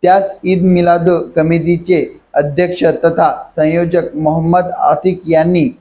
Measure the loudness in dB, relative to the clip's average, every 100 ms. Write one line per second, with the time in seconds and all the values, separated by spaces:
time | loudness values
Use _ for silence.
0 | 4 2 0 -6 -2 0 2 2 2 2
1 | 2 0 -2 -2 0 0 0 -2 0 -2
2 | -2 -10 _ -2 -2 -2 -2 0 0 2
3 | 0 2 0 -2 -10 -2 0 0 0 -2
4 | -2 -4 -2 0 0 0 0 -2 0 0
5 | -2 -4 -2 0 2 2 0 -4